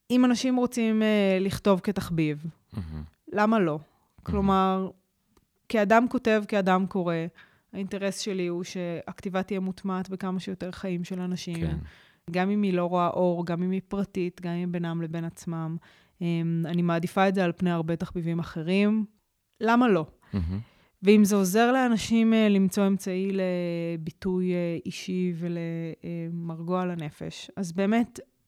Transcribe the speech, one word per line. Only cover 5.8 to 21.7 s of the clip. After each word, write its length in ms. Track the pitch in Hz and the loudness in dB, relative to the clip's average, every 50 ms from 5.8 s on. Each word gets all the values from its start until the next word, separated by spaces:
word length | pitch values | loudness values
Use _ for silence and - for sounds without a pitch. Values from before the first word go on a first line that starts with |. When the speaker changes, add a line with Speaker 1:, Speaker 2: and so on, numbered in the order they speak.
| 208 196 220 233 247 | 4 6 6 6 6
Speaker 1:
כותב, 360 | 240 - 240 - 226 220 214 208 | 4 0 0 2 2 2 2 2
כאדם 380 | - 214 202 190 190 185 185 196 | 0 -2 0 2 4 2 2 2
קורא, 280 | 180 - 196 170 175 170 165 165 170 - - - _ _ _ _ _ - | 0 -2 -2 -2 0 -2 -2 -4 -6 -10 -14 -20 _ _ _ _ _ -10
האינטרס 460 | 185 196 180 208 190 196 196 190 - | -10 -8 -8 -6 -4 -4 -4 -4 -4
שלי 280 | - 214 190 190 175 | -6 -4 -4 -2 -2
הוא 160 | 175 175 175 185 | -2 -4 -4 -6
שהכתיבה 800 | - - 185 175 175 170 160 - - 185 - - 196 175 190 185 | -8 -8 -8 -6 -6 -6 -8 -10 -12 -14 -10 -8 -4 -4 -4 -4
תהיה 160 | - 208 190 | -2 -4 -4
מוטמעת 500 | 185 190 185 - - 196 185 185 180 190 | -4 -4 -6 -6 -6 -4 -4 -4 -4 -6
בכמה 300 | 190 180 196 185 185 185 | -8 -6 -6 -4 -4 -4
שיותר 320 | - 196 190 180 175 185 | -6 -8 -8 -8 -8 -10
חיים 320 | 180 - - 190 180 175 175 | -10 -8 -6 -6 -4 -4 -6
של 180 | - 190 180 | -6 -6 -6
אנשים. 340 | 180 180 180 160 - 175 170 165 165 | -4 -4 -6 -6 -6 -8 -6 -4 -4
Speaker 2:
כן. 100 | 156 156 151 143 - - - _ _ _ _ _ - | -4 -4 -6 -8 -12 -16 -20 _ _ _ _ _ -4
Speaker 1:
גם 180 | 170 180 185 196 | -2 0 0 2
אם 120 | 208 208 | 0 0
היא 120 | 202 190 180 | 2 2 2
לא 120 | 175 175 | 0 0
רואה 220 | 175 180 180 175 | 0 0 0 0
אור, 380 | 175 - - 180 180 175 175 170 | 0 2 2 2 2 0 0 -2
גם 180 | 170 170 170 180 | -2 -2 -2 -2
אם 80 | 185 | -2
היא 100 | 190 190 185 | -2 -4 -4
פרטית, 540 | - 202 196 196 190 - 190 175 175 - - | -4 -4 -4 -4 -2 -2 -4 -4 -4 -6 -6
גם 100 | 180 170 | -6 -4
אם 200 | 170 175 180 180 | -4 -2 -2 -2
בינם 300 | 175 175 175 170 165 165 | -4 -4 -4 -4 -4 -4
לבין 220 | 165 160 160 165 165 | -4 -4 -6 -6 -6
עצמם. 540 | 170 - - - 175 165 165 160 160 165 165 - - _ _ _ _ _ - | -8 -10 -10 -8 -8 -6 -4 -4 -6 -6 -8 -10 -16 _ _ _ _ _ -4
אמ, 420 | 175 170 170 165 165 170 170 165 165 | -2 0 0 0 0 0 0 0 0
אני 160 | 147 175 175 | 0 0 2
מעדיפה 460 | 175 170 170 170 170 160 - 202 190 | 2 2 2 0 -2 -2 0 2 2
את 80 | 196 190 | 4 4
זה 80 | 196 185 | 2 2
על 60 | 170 165 | 0 0
פני 140 | - 180 175 | 0 0 0
הרבה 240 | 170 165 160 165 170 | 0 0 0 -2 -2
תחביבים 440 | - 180 - - 180 160 165 170 170 | -4 -4 -6 -6 -6 -4 -2 -2 -2
אחרים. 680 | 170 - - 165 156 170 185 196 202 208 220 220 208 - _ _ _ _ _ _ _ _ _ - | -4 -6 -8 -6 -2 0 2 4 4 4 2 2 -2 -4 _ _ _ _ _ _ _ _ _ -2
למה 260 | 214 226 233 240 254 | 0 2 4 4 6
לא? 180 | 233 190 165 151 - - _ _ _ - | 6 4 2 2 -2 -10 _ _ _ -4
Speaker 2:
מהמם. 260 | 98 82 82 92 104 117 - _ _ _ _ _ _ 185 | -2 -2 -2 -4 -6 -8 -10 _ _ _ _ _ _ 6
Speaker 1:
ואם 220 | 196 214 214 208 | 6 8 8 8
זה 100 | 190 208 | 6 4
עוזר 360 | 202 190 180 190 226 240 240 | 4 2 4 4 4 4 4